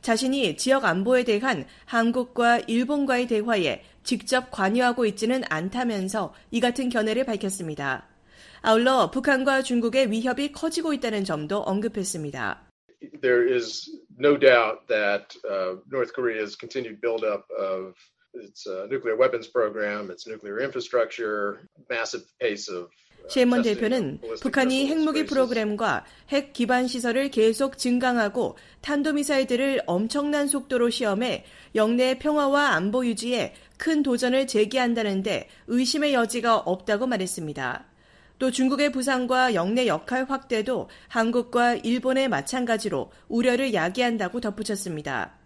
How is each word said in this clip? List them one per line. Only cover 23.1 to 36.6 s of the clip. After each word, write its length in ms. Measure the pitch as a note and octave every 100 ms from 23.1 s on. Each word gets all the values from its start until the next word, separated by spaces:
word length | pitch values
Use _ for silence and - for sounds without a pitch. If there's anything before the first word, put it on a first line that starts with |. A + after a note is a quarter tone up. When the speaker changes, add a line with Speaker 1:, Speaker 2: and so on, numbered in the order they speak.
| _
Speaker 2:
uh, 80 | -
Speaker 1:
셰먼 320 | C4 B3 B3
Speaker 2:
testing 140 | A#3 G3+
Speaker 1:
대표는 200 | A3 B3+ D#3+ D3
Speaker 2:
of 60 |
ballistic 200 | A3+ A3+
Speaker 1:
북한이 340 | C4 G3+ B3+ C4
Speaker 2:
missiles 140 | C#4
Speaker 1:
핵무기 300 | D#4+ D#4 D4+
Speaker 2:
faces 100 | D4+
Speaker 1:
프로그램과 760 | C4+ B3+ B3 G#3+ G#3 A3+ B2 - - -
핵 240 | C#4+ C#4+
기반 340 | - A#3 B3 B3+
시설을 420 | B3+ A#3 A3+ C#4
계속 480 | C4 A3 A3 C4+ C4+
증강하고 800 | B3 B3 B3+ A#3+ G#3 A#3 G3+ - - -
탄도미사일들을 1000 | - C#4+ D4 D4 C#4+ C#4 C4+ A#3+ C#4 C4+ -
엄청난 600 | F3 A3 C#4+ D4 D4 C#4+
속도로 420 | C#4+ - B3+ A#3+
시험해 560 | A#3 A3+ G3 B3 F3 - - - A3
영내 420 | G#3+ A#3+ B3+ C4
평화와 560 | D4+ D4+ C#4 C#4+ D4
안보 320 | D#3+ F#3+ A#3+ B3
유지에 480 | G#3+ A#3+ A#3+ D#3+ - - _
큰 240 | - D#4
도전을 460 | C#4 A#3+ B3+ B3+ C4
제기한다는데 1040 | G#3 G#3+ B3+ B3 A#3 G#3+ G3 G3 D#3+ - - -
의심의 460 | A#3+ B3 D4+ D4
여지가 440 | C4+ A3+ A#3+ A#3
없다고 480 | A3+